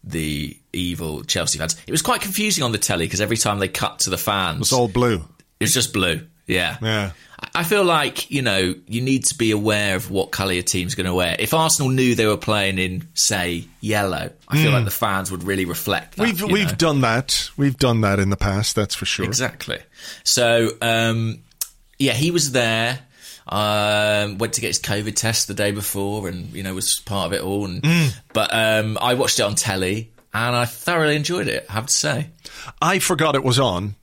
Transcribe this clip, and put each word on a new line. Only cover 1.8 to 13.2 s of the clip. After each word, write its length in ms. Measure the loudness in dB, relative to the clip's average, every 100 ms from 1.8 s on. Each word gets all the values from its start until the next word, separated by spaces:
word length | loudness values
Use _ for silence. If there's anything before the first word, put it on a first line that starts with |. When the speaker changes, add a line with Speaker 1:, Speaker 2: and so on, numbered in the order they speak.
| -4
Speaker 1:
It 40 |
was 100 | -2
quite 180 | 0 -2
confusing 420 | -2 -2 -2 0
on 80 | 0
the 40 | -2
telly 300 | -2 0 0
'cause 140 | 0
every 160 | 0 0
time 220 | 0 0
they 80 | -2
cut 300 | -2 -4 -2
to 100 | -4
the 80 | -2
fans, 400 | 0 0 0 0
Speaker 2:
It 20 |
was 140 | 0
all 140 | 2 2
blue. 260 | 2 2 0 -4 _ _ _
Speaker 1:
it 40 |
was 100 | 0
just 200 | 0 0
blue. 280 | 0 0 -2 -6 _ -4
Yeah. 280 | -2 -2 -2
Speaker 2:
Yeah. 300 | -2 -2 -2 -8 -20 -18 -8 -4
Speaker 1:
I 80 |
feel 200 | 0 2 4
like, 440 | 4 0 -4 -6
you 120 | -2
know, 340 | 0 2 0 -2 -6
you 140 | -4
need 220 | 0 2 0
to 100 | 0
be 160 | 2
aware 440 | 2 2 2 2 -2
of 160 | -2
what 200 | -2 -2
colour 200 | -2 0
your 100 | 0
team's 320 | 0 -2 -2 -2
gonna 180 | 0
wear. 220 | 2 2 0
If 140 | 0
Arsenal 360 | 2 2 2 2
knew 260 | 2 2 4
they 100 | 2
were 120 | 2
playing 400 | 0 0 2 0
in, 280 | -2 -4 -8
say, 520 | -2